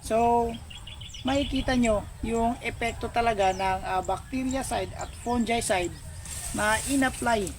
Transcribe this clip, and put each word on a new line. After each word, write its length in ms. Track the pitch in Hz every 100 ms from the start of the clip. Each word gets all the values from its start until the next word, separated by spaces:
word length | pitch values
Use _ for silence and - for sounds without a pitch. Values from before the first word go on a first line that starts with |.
| -
So, 400 | 226 233 233 233 233 - - - - - - 254
makikita 480 | 277 285 262 262
nyo 320 | 247 240 208 - -
yung 320 | 220 226 226 254
epekto 480 | 240 - 233 233 226
talaga 400 | 240 233 214 190
ng, 320 | 185 190 190
ah, 240 | 196 185 185
bactericide 880 | 185 - 262 262 262 254 220 190
at 160 | - 185 - -
fungicide 880 | 240 220 233 226 196 175 - - - - - -
na 240 | - 208 220 -
in-apply 560 | 277 262 - 240 226 185